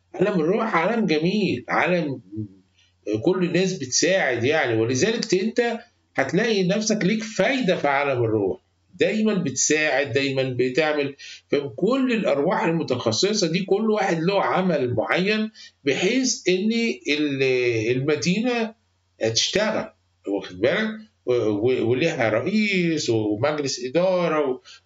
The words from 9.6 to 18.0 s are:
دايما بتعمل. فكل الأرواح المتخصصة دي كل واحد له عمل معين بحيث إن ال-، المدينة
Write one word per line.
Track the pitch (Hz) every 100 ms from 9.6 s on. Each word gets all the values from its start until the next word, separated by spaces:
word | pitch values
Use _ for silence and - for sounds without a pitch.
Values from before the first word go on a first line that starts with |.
| - 151 151 135 135
دايما | 135 139 135 131 123
بتعمل. | 127 127 156 147 143 - - - -
فكل | 139 139 - 190 269 254
الأرواح | 220 135 139 160 214
المتخصصة | 165 165 131 120 113 110 196 214 165
دي | 175
كل | 185 196 220
واحد | 208 - 165
له | 170 196
عمل | - 160 185 151 123
معين | - - 151 196 214 220 - - _
بحيث | 139 135 180 262 240 - 170
إن | 185 220 233 226 - 143
ال-، | 147 147 135 131 127 123 113 110
المدينة | 127